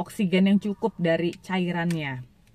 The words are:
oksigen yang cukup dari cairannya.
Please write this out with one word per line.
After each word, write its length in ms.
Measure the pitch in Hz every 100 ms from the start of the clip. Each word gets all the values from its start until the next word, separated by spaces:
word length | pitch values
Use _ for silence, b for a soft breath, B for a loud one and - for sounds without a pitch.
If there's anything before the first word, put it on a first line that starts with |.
oksigen 480 | 180 - 190 185 196
yang 80 | 202
cukup 400 | 208 196 220 -
dari 400 | 170 165 170 -
cairannya. 880 | - 185 175 175 170 165 143 127 127 _ _